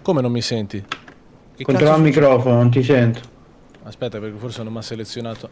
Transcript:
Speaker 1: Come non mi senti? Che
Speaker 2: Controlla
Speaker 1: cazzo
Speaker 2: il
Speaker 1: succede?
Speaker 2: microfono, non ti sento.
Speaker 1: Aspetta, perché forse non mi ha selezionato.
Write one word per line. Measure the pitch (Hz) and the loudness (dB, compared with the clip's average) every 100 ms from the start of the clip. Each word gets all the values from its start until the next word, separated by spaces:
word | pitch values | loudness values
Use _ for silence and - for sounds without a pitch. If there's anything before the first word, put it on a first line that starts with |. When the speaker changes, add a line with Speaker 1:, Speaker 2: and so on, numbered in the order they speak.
Speaker 1:
Come | - 160 | -4 -2
non | 127 | -2
mi | 120 | -4
senti? | - 117 101 104 98 - - - _ - - - | -4 -6 -6 -10 -12 -14 -16 -20 _ -20 -20 -10
Che | |
Speaker 2:
Controlla | 131 127 151 | -2 2 4
Speaker 1:
cazzo | 156 | 6
Speaker 2:
il | 156 | 4
Speaker 1:
succede? | 147 143 | 4 4
Speaker 2:
microfono, | 127 127 120 | 4 4 4
non | 120 | 4
ti | 123 | 2
sento. | 123 135 120 113 - - - _ _ _ | 2 2 2 -2 -10 -20 -20 _ _ _
Speaker 1:
Aspetta, | 107 - 123 107 | -20 -12 -12 -10
perché | 107 104 | -12 -12
forse | 120 113 | -12 -12
non | 110 | -12
mi | 113 | -12
ha | |
selezionato. | 107 113 107 - 117 110 - | -12 -12 -12 -12 -12 -12 -8